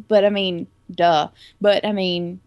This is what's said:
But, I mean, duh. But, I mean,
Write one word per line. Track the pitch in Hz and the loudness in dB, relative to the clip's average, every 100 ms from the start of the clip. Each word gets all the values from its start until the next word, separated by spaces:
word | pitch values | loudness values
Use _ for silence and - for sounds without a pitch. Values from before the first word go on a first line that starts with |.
| - | 0
But, | 214 | 2
I | 202 | 2
mean, | 202 190 170 - _ - | 0 -4 -6 -10 _ -12
duh. | 180 175 156 - _ - - | 0 2 2 -2 _ -20 -2
But, | 208 202 214 | 0 2 0
I | |
mean, | 202 185 175 175 180 | -2 -2 -4 -6 -12